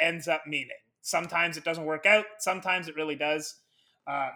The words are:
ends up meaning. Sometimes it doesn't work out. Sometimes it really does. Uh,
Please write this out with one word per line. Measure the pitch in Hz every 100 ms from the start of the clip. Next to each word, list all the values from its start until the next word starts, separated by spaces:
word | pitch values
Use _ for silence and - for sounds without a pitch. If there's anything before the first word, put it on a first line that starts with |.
ends | 165 170 151
up | 160 151
meaning. | 147 - - _ _
Sometimes | - 170 170 170 170 160
it |
doesn't | 170 165 156
work | 156
out. | 196 214 208 -
Sometimes | - 185 185 185 165
it |
really | 156 156 143
does. | 147 156 151 - _ _ _ _ -
Uh, | 143 135